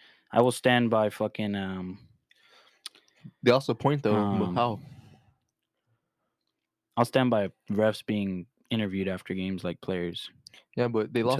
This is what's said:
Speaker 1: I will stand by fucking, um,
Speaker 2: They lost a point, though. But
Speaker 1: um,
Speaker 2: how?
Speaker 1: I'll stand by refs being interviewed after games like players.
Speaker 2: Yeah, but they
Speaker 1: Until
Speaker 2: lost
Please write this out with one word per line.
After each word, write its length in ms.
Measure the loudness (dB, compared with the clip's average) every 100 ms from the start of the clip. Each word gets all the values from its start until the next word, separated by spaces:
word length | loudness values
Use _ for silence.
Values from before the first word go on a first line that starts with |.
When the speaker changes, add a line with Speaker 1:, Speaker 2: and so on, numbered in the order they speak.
| -20 _ _
Speaker 1:
I 100 | 2
will 100 | 2
stand 400 | 2 2 4 4
by 180 | 2 0
fucking, 460 | 0 -6 -4 -4 -4
um, 420 | -4 -6 -8 -12 -18 _ _ _ _ _ _ _ -20 -20 _ _ -20 0
Speaker 2:
They 100 | 4
lost 160 | 4 2
a 60 | 0
point, 280 | 0 2
though. 100 | 2
But 60 | 2 2 0 0
Speaker 1:
um, 100 | 0
Speaker 2:
how? 240 | 0 -2 -10 -20 -20 -20 _ _ _ _ _ _ _ _ _ _ _ _ _ _ _ _ _ 0
Speaker 1:
I'll 80 | 2
stand 240 | 2 4
by 200 | 2 0 -6 -6
refs 340 | 0 2 0 -2
being 400 | -2 -2 -4 -10 _ _
interviewed 380 | -4 -2 -2 -4
after 260 | -6 -6
games 300 | -6 -4 -4
like 160 | -6 -8
players. 480 | -6 -4 -4 -8 -14 -18 -20 -20 _ -4
Speaker 2:
Yeah, 120 | 0
but 260 | 0 0
they 80 | 0
Speaker 1:
Until 100 |
Speaker 2:
lost 60 | 0